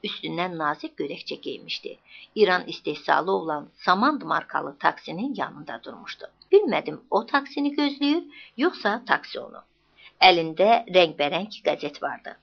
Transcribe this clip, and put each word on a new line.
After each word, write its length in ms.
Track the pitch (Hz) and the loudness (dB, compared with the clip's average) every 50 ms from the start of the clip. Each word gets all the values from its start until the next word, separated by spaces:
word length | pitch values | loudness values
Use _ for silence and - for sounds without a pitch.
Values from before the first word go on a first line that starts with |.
| - | -8
Üstündən 480 | 208 - - - 160 160 165 175 185 175 160 | -10 -10 -8 -8 -8 -6 -4 -4 -6 -4 -4
nazik 340 | 156 147 151 156 - 311 _ _ | -4 -4 -4 -4 -8 -14 _ _
gödəkçə 420 | 151 139 160 - - - 147 - | -8 -8 -8 -12 -10 -12 -12 -10
geymişdi. 580 | - 143 110 - - - - - - - - _ _ _ - - - _ _ | -10 -12 -12 -12 -12 -12 -12 -10 -10 -14 -16 _ _ _ -20 -20 -20 _ _
İran 340 | 220 214 185 180 180 180 | 2 4 4 4 0 0
istehsalı 640 | - 170 - _ - 151 151 - - 151 147 156 180 196 | -6 -14 -10 _ -8 -8 -6 0 0 2 2 2 0 -2
olan 360 | 190 170 160 151 151 - - _ | -2 -2 -4 -6 -6 -8 -12 _
Samand 480 | _ - - 180 190 220 277 302 262 180 | _ 0 0 2 2 2 0 0 -2 -4
markalı 560 | 160 160 156 151 - - 147 147 147 143 _ | -2 -2 -4 -4 -2 -6 -4 -4 -4 -10 _
taksinin 560 | - 160 156 - - - 156 170 220 285 262 | 0 0 0 0 -10 -12 -10 -8 -8 -8 -6
yanında 460 | 190 147 - - - 147 - - 120 - | -6 -8 -8 -10 -16 -14 -14 -14 -14 -14
durmuşdu. 440 | - - 87 - - - _ - - _ _ _ _ - | -16 -16 -16 -16 -18 -18 _ -16 -20 _ _ _ _ 4
Bilmədim, 480 | 403 427 320 190 - - - 151 - _ _ | 6 6 6 -2 -2 -2 -4 -10 -10 _ _
o 160 | - 190 - | 0 0 0
taksini 460 | - - 277 277 - - - 285 285 285 | 2 -2 -2 -2 -2 -6 -2 -2 -2 0
gözləyir, 480 | - 294 285 285 - 285 285 294 339 339 - - - - - _ | 0 0 0 0 0 0 2 2 0 -2 -6 -18 -20 -20 -20 _
yoxsa 360 | - 254 359 - - - 208 202 240 - | -2 -2 -2 -2 0 -2 -2 -2 -2 0
taksi 360 | - - - - - - - | 0 0 0 0 -6 -12 -12
onu. 220 | - - - - - _ _ _ _ _ _ _ - - _ _ | -12 -12 -16 -20 -20 _ _ _ _ _ _ _ -20 -20 _ _
Əlində 480 | - 190 180 170 165 160 160 160 185 208 233 226 - | 8 8 8 8 2 -2 2 2 6 6 6 4 2
rəngbərəng 640 | - 175 185 180 160 151 - 147 143 143 165 190 214 - - _ | 4 6 6 6 6 4 -2 -2 0 0 -2 -4 -6 -12 -4 _
qəzet 380 | - 151 147 - 143 143 - - | -2 -2 -2 -4 -8 -8 -6 -8
vardı. 340 | 143 131 120 _ - - _ | -8 -8 -8 _ -18 -20 _